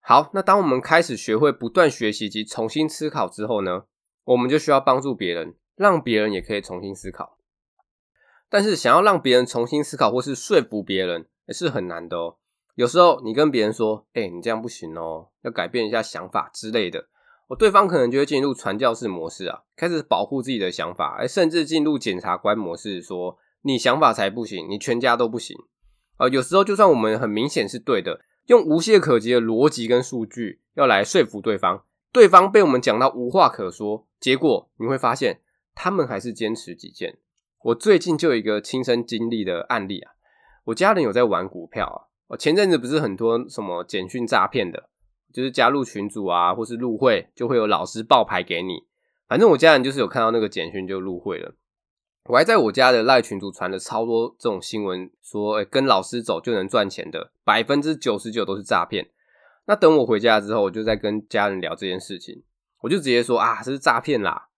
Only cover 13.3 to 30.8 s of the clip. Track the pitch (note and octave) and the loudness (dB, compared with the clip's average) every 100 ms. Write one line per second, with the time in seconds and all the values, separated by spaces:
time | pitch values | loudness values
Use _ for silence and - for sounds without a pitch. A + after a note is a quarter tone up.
13.3 | A2 D3+ C3 G#2+ A2 A2 G#2+ _ - G2+ | 0 2 2 0 0 -2 -4 _ -8 -8
14.3 | F2 A2+ A2+ A2+ - E2 D#2+ E2 D#2+ - | -6 -6 -6 -8 -14 -14 -10 -10 -10 -14
15.3 | _ - A#2 F2 B2 A2 A2+ A2 - F2+ | _ -12 -8 -6 -4 -2 -4 -4 -10 -8
16.3 | G2 - - A2 A2+ F#2 D2+ - _ _ | -6 -6 -10 -6 -4 -4 -6 -14 _ _
17.3 | _ _ C3 G#3+ G3 G3+ E3 B2 C3 C#3+ | _ _ 0 4 6 4 2 0 0 0
18.3 | D3 C#3 B2 - G2+ B2+ A2+ A2+ F2+ E2 | 0 -2 -4 -6 -2 -2 -2 -6 -8 -10
19.3 | - F2+ - _ _ F3 E3 - F2+ G2+ | -10 -12 -12 _ _ -4 -4 -2 -2 -2
20.3 | C#3 B2 B2 F#2+ F2 E2+ F2+ D2+ - B2+ | -6 -6 -4 -4 -4 -8 -6 -6 -4 -6
21.3 | - E3+ E3 D3 D#3+ D3+ C#3+ A2+ F#2 F#2 | 0 0 0 0 0 0 -2 -4 -6 -4
22.3 | F#2 G#2 G#2+ F#2+ E2+ A2 F#2+ E2+ F#2 F2+ | -4 -2 -2 -4 -8 -8 -10 -8 -8 -8
23.3 | F2+ _ _ - C3 B2+ C3+ D3 G#2+ G2 | -10 _ _ -4 0 2 4 2 2 -2
24.3 | A2 A2 G2 E2 G#2 - A#2+ B2 A#2+ A#2+ | -4 -8 -10 -10 -10 -4 -2 0 0 0
25.3 | A2+ - - - _ _ _ _ _ B2+ | -2 -10 -18 -20 _ _ _ _ _ 0
26.3 | C3 B2+ F#3 G3 G3 G3+ C#3 A2 A2 A#2 | 0 2 2 2 4 6 6 2 0 -2
27.3 | G#2 C3+ D#3+ G2+ B2 - A2+ E2+ E2+ _ | -2 -2 -2 -4 -6 -2 -2 -2 -10 _
28.3 | _ _ A#3+ E3+ D#3 F#3+ G#3 D#3 A#2+ A2 | _ _ 4 6 0 4 4 6 2 4
29.3 | B2 A2+ A2+ D3 D3 A2+ B2 B2+ B2+ G#2+ | 2 2 2 2 2 0 0 0 -6 -8
30.3 | - A2 - _ - | -8 -12 -12 _ 0